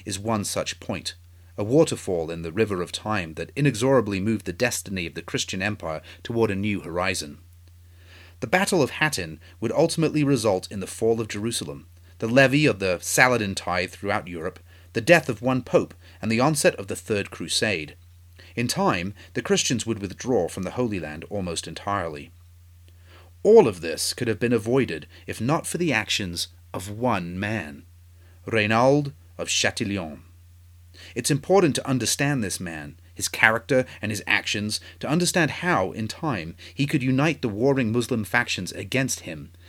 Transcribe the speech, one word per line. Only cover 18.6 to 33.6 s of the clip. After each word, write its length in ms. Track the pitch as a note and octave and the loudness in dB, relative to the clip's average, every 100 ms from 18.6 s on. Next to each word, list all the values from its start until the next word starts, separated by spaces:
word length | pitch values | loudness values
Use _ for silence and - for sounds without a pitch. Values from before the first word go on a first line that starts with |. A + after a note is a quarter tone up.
| A#2+ | -2
time, 460 | - F#3+ F#2 F#2 - - | 0 0 0 -2 -8 -10
the 80 | - | -6
Christians 440 | - F#3+ - A#2 A2+ | 0 0 0 -2 -2
would 140 | G#2 | -4
withdraw 480 | G2 F2 A#2 A#2+ E2 | -6 -6 -2 0 0
from 140 | - | -4
the 100 | F2+ | -6
Holy 260 | G2 B2 G2 | -2 -2 -2
Land 280 | D#2 D2+ - | -6 -10 -8
almost 400 | G2+ F2+ E2 - | -6 -6 -6 -8
entirely. 640 | D#2+ - G2+ E2+ D2 D2 - - - - - - - - - - - | -8 -4 -4 -4 -8 -14 -20 -20 -20 -20 -20 -20 -20 -20 -20 -20 0
All 240 | F#3+ A3+ C3+ | 8 10 8
of 140 | F2+ | 4
this 320 | E2 D2+ - | -6 -4 -4
could 120 | - A2+ | -2 -2
have 140 | G2+ | 0
been 120 | A#2+ | 2
avoided 540 | A#2 G#2 C3 A2+ D#2+ D2+ - - | 2 2 0 0 -4 -10 -16 -12
if 140 | - | -6
not 240 | A2+ D#3+ - | -2 -2 -2
for 120 | - | -2
the 140 | F3 | 0
actions 560 | A2 G2+ - F#2+ E2+ - - - | 0 0 -4 -4 -6 -8 -12 -12
of 160 | G2+ F#2+ | -10 -10
one 480 | G#2 B2 G2+ F2 F2+ | -2 0 0 -2 -4
man, 460 | G#2 A2 D2+ C#2+ - - - - - - - | -4 -4 -6 -14 -20 -20 -20 -20 -20 -16 -2
Reynald 680 | A2+ G#2 A2+ C3 C#3+ C#3+ - - - | 0 4 4 6 4 2 -8 -14 -8
of 100 | E2+ | -4
Chatillon. 720 | - A2+ - G#2 G2 D#2+ D2+ - - - - - - - - - | 0 0 0 -4 -4 -6 -12 -20 -20 -20 -20 -20 -20 -20 -20 -14
It's 160 | - - | -4 0
important 460 | C#3+ - F#3+ E3+ A#2+ | 0 4 4 6 2
to 100 | - | 0
understand 560 | C3 A2 - C#3+ C#3 | 0 0 0 0 0
this 160 | G2 - | -2 -4
man, 400 | F2+ D#2+ D2 - - | -8 -10 -12 -16 -18
his 140 | - - | -8 -6
character 580 | - A2+ A2+ | 4 4 4